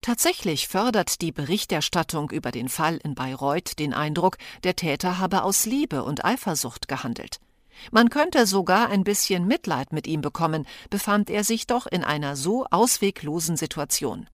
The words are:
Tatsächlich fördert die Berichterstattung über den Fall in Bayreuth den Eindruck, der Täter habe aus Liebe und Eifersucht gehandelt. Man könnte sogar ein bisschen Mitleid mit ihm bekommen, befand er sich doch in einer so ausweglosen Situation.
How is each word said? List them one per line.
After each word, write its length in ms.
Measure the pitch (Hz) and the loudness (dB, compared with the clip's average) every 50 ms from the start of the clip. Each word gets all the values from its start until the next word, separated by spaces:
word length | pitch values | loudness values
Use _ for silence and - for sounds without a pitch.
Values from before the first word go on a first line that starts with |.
| - | -2
Tatsächlich 640 | - 240 - - 330 359 - - 196 156 139 - - | -2 0 2 2 0 0 0 -2 -2 -2 -2 -2 -2
fördert 540 | - - 214 247 226 214 175 - - - 180 | 0 0 2 2 2 2 2 0 -2 -2 -2
die 100 | 165 - | -4 -4
Berichterstattung 960 | - 147 135 175 208 - - 202 156 147 - - 180 160 - - 160 147 151 | -4 -2 0 0 -2 0 0 -2 -2 0 0 0 0 0 0 -2 -4 -4 -2
über 200 | - - - 127 | -4 -4 -4 -4
den 180 | 120 123 117 131 | -4 -4 -4 -4
Fall 300 | - - 165 156 165 151 | -2 0 0 0 0 0
in 160 | - 156 139 | -4 -6 -4
Bayreuth 640 | - 127 131 131 127 135 139 143 170 - - - - | -4 -4 -6 -6 -2 0 0 0 0 -2 -6 -6 -4
den 160 | 151 147 127 | -2 -2 0
Eindruck, 420 | - 151 151 151 165 170 185 - - - - - - - | -2 -2 0 0 2 2 2 2 0 -14 -18 -18 -4 -2
der 140 | 185 180 | -2 -2
Täter 420 | - - 165 - - - 185 180 180 | 0 0 -2 -2 0 0 -2 0 0
habe 240 | 190 185 190 190 - | 0 0 0 2 2
aus 220 | 196 202 - - | 2 2 0 0
Liebe 400 | 220 233 277 294 254 - 139 - | 0 0 0 0 0 -2 -4 -2
und 200 | - 147 - - | -2 -4 -2 0
Eifersucht 640 | - 233 262 - - 165 143 - 127 - - - - | 0 0 0 -2 -4 -2 -2 -4 -6 -8 -10 -8 -6
gehandelt. 520 | 139 131 - 123 117 - - - - - _ _ _ _ _ _ _ - - - | -6 -6 -4 -6 -6 -6 -8 -12 -14 -16 _ _ _ _ _ _ _ -20 -18 2
Man 200 | - 214 233 233 | 4 6 6 6
könnte 360 | - 294 294 370 - 311 240 | 6 4 2 4 4 4 4
sogar 420 | 202 190 196 185 165 185 202 240 - | 4 4 2 4 4 4 4 4 2
ein 140 | 202 196 190 | 2 2 2
bisschen 440 | 196 208 202 - - 196 180 175 | 2 2 0 0 0 0 0 2
Mitleid 460 | 190 254 349 _ 208 160 127 135 - - | 2 2 0 _ -2 -2 -2 -2 -4 -6
mit 140 | 151 147 | -6 -4
ihm 140 | - 160 156 | -2 -4 -2
bekommen, 460 | 143 147 - - 170 160 156 160 147 - - - - - | -2 -4 -2 0 0 0 0 0 -4 -6 -12 -20 -10 -6
befand 400 | - 202 - - 202 208 202 - | -4 -4 0 2 2 2 2 2
er 120 | - 208 208 | 0 0 0
sich 240 | 196 226 226 - | 0 0 -2 0
doch 200 | - 247 240 - | 0 0 0 0
in 180 | - - 180 - | 0 -2 -2 0
einer 320 | - 147 147 147 139 143 | 0 -2 -2 -2 -4 -4
so 300 | 143 135 165 214 247 262 - | -2 0 0 0 0 0 0
ausweglosen 880 | - 175 220 - - - - 196 190 - - 147 147 175 165 160 170 | 4 4 4 4 4 2 2 0 0 0 -4 -4 -2 -2 0 0 0
Situation. 720 | 147 - 156 - - 143 143 - - 151 131 95 - - - | 0 -2 -4 -4 -4 -4 -2 -2 -2 0 -2 -4 -4 -10 -16